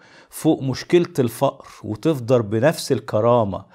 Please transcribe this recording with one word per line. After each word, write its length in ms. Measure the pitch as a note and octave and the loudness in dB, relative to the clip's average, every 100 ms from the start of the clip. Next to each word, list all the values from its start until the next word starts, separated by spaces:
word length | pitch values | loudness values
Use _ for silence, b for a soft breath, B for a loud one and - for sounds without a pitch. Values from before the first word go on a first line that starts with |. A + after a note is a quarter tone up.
| B B B | B B B
فوق 320 | - D#3 D#3 | -4 0 0
مشكلة 500 | C3+ C3 - F3 E3+ - | -2 -6 0 2 2 -2
الفقر 480 | A#2+ - C#3 - - - | -2 0 -4 -4 -18 -16
وتفضل 580 | G#2 G#2 D#3 C#3+ A#2 B2+ | -12 -4 -2 -2 2 2
بنفس 500 | G#2 A2 C#3 E3 - | 2 0 0 0 -2
الكرامة 760 | B2 - A2 A#2 A#2+ G#2 F2+ - | -4 -2 0 2 2 2 -4 -12